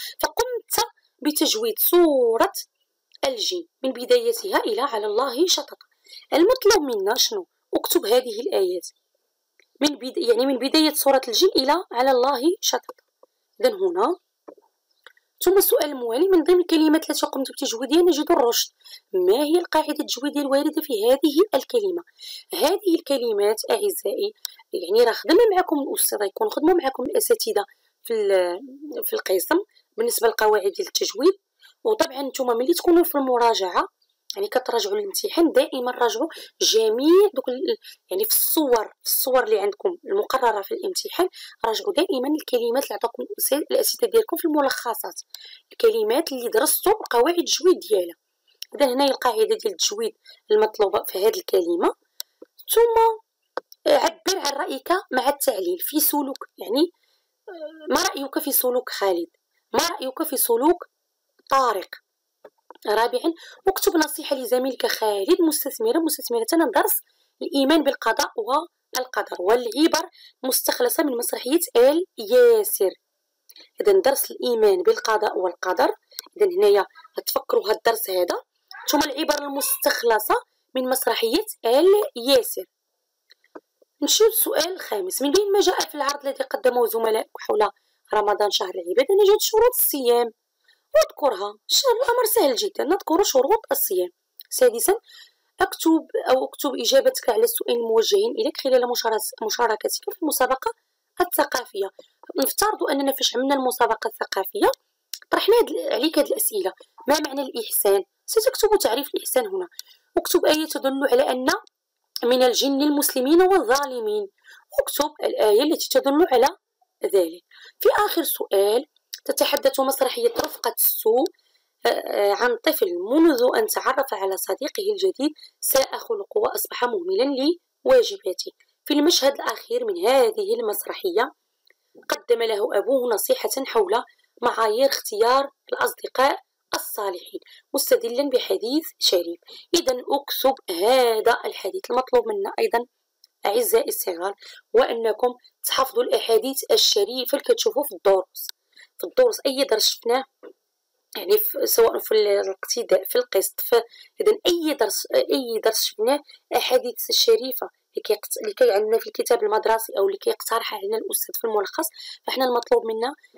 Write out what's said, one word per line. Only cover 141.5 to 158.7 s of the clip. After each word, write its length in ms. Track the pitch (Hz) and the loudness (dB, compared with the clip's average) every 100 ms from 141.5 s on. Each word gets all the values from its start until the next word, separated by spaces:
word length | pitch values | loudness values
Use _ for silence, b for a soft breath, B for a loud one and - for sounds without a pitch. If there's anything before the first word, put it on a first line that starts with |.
| - 190 381 - | -8 -8 -8 -4
المطلوب 380 | 480 - 494 453 | -4 2 0 0
منا 240 | 415 - - | -2 -4 -2
أيضًا 280 | 226 233 247 _ _ _ _ _ - | 0 0 -4 _ _ _ _ _ -2
أعزائي 420 | 214 208 226 - | 0 2 2 2
الصغار 460 | - - 170 185 196 B B _ 220 | -4 -6 -6 -6 -8 B B _ 2
هو 60 | |
أنكم 520 | 254 233 226 214 247 247 b _ | 2 0 -2 0 -2 -4 b _
تحفظوا 380 | - - 262 - | -4 -2 0 0
الأحاديث 640 | - 226 - 220 254 269 - | 0 -2 2 0 0 -4 0
الشريفة 680 | 226 - 214 196 254 247 277 | 2 2 2 0 -2 -4 -2
اللي 160 | - | 0
كتشوفوا 300 | - - 269 | 0 0 -2
في 100 | - | -4
الدروس، 520 | 185 202 190 185 - - - _ b b - | 0 2 2 0 -10 -16 -18 _ b b -12
في 60 | |
الدروس 360 | 349 - 494 403 285 | -4 2 2 2 -4
أي 180 | 262 | -2
درس 240 | 277 440 - | 0 0 0
شفناه، 360 | - 233 254 - _ - - _ _ _ _ _ 202 | -2 -2 -2 -4 _ -20 -20 _ _ _ _ _ -10
يعني 220 | 180 214 | 0 0
في، 280 | - - 220 | 0 -4 -2
سواء 320 | - 226 220 | 2 2 0
في 160 | - | 0
الاقتداء، 920 | 220 208 202 196 190 - 240 196 185 | 0 2 0 -2 -6 -8 -8 0 0
في 120 | - 165 | 0 -4
القسط، 440 | 165 190 - - | -2 -2 -2 -6
في، 220 | - 233 - B B - | 0 0 0 B B -2
إذا 120 | - - - | 0 2 0
أي 280 | 339 311 | 0 -2
درس، 320 | 285 247 - - | -2 -2 -2 -2
أي 460 | 254 - 277 240 220 | -2 0 -2 -2 -2
درس 200 | 220 - | 0 0
شفناه، 360 | - - 226 294 b b _ - | -4 -2 0 0 b b _ -4
أحاديث 540 | - - 240 - - | 0 0 0 -8 -4
الشريفة 580 | - - 220 262 - - - _ | 0 4 2 0 -8 -10 -14 _
اللي 120 | - | -8
كيقت-، 320 | - 208 - - | -4 -4 -4 -8
اللي 120 | 214 | -8
كاين 160 | - 247 | 0 2